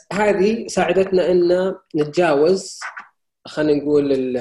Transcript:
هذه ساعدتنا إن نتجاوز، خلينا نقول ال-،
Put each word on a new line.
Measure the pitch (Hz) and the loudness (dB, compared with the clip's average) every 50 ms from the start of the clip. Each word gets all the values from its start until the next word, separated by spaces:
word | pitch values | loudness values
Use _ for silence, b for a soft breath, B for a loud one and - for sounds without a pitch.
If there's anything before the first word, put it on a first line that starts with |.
| _ - - | _ -8 -4
هذه | 196 214 208 190 170 185 214 226 226 - | 0 0 2 2 2 2 0 0 -2 -6
ساعدتنا | - - 190 175 165 175 190 190 190 190 185 160 160 | -6 -2 -2 0 0 0 0 0 2 0 0 2 2
إن | 180 180 175 170 175 180 185 190 185 - _ _ - | 2 2 4 2 2 0 0 -2 -6 -8 _ _ -4
نتجاوز، | 156 147 147 143 175 180 165 147 139 151 165 190 190 - - - - - - - - - _ _ _ _ _ _ _ - | -4 -2 -2 0 0 2 2 2 4 4 2 2 0 -4 -8 -14 -16 -16 -16 -16 -18 -20 _ _ _ _ _ _ _ -20
خلينا | - - 151 151 151 147 143 139 | -10 -6 -2 0 0 0 0 0
نقول | 147 147 147 143 139 | 0 2 2 2 2
ال-، | 135 131 127 127 127 123 | 0 -2 -2 -2 -4 -4